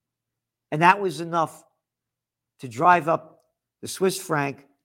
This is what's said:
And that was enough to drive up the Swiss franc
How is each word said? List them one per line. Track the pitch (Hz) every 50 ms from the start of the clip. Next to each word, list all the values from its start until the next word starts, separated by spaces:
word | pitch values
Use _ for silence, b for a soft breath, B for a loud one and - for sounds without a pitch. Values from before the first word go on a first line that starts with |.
| _ _ _ _ _ _ _ _ _ _ _ _ _ -
And | 151 151
that | 170 180 196 202
was | 202 185 147 151
enough | 170 170 165 170 160 151 - - _ _ _ _ _ _ _ _ _ _ _ _ _ _ _ _ _ _ _ -
to | - 123
drive | 107 120 160 175 180 175 139 165
up | 160 151 - - - _ _ _ _ _ _ _ _ _
the | - 113
Swiss | - - 190 190 180 -
franc | - - 160 147 143 139 135 - - _ _ _ _